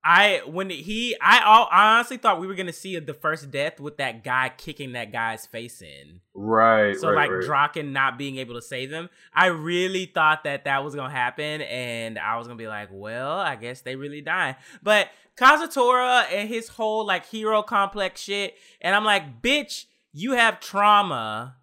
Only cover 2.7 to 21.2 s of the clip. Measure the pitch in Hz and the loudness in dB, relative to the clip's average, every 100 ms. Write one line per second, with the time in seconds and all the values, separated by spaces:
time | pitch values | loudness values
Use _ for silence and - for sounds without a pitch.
2.7 | 160 190 175 151 143 156 156 139 135 151 | -10 -10 -10 -10 -6 -4 -4 -8 -6 -6
3.7 | 156 147 147 135 113 120 127 131 - - | -6 -14 -6 -6 -6 -4 -2 -2 -6 -16
4.7 | 147 135 123 110 113 113 110 - 113 120 | -12 -12 -10 -8 -6 -6 -6 -12 -14 -14
5.7 | - 82 69 73 87 _ 98 104 113 113 | -18 -20 -20 -20 -20 _ -10 0 4 6
6.7 | 110 104 95 98 104 147 92 127 143 147 | 6 4 0 0 2 0 -2 -2 0 0
7.7 | 165 147 135 135 123 139 131 127 120 - | -4 -6 -2 -2 -4 -10 -10 -12 -14 -12
8.7 | 135 131 160 175 _ _ 160 185 165 160 | -12 -10 -12 -14 _ _ 2 2 2 -4
9.7 | 175 185 190 185 180 156 156 151 139 139 | -2 -2 -4 -4 2 2 2 -4 -6 -4
10.7 | 139 147 143 131 139 123 127 151 151 143 | -4 -4 -10 -8 -4 -4 -4 -8 -8 -8
11.7 | 123 123 117 113 107 98 117 117 117 110 | -8 -6 -8 -8 -8 -6 -6 -8 -14 -12
12.7 | 104 101 98 104 117 135 175 175 123 117 | -12 -12 -14 -12 -10 -8 -6 -6 -8 -12
13.7 | 131 123 131 143 147 156 185 147 131 - | -14 -12 -12 -12 -12 -6 -4 -4 -6 -18
14.7 | - 196 208 - _ _ - 254 302 330 | -10 2 2 2 _ _ 4 6 6 2
15.7 | 277 247 247 247 247 196 190 214 226 226 | 0 2 4 4 2 2 -4 -4 -8 -10
16.7 | - 220 214 208 180 - 220 214 214 214 | -6 -4 -4 -2 -4 -6 -6 0 0 0
17.7 | 220 196 202 190 - - 202 196 _ _ | 0 0 -2 -6 -6 -8 -6 -6 _ _
18.7 | _ 170 202 214 196 147 117 233 294 - | _ 0 2 4 0 0 -6 0 0 -2
19.7 | - - _ _ 143 226 247 226 214 - | -14 -16 _ _ -10 -4 2 2 0 -6
20.7 | 196 208 208 190 127 | 2 6 6 4 -4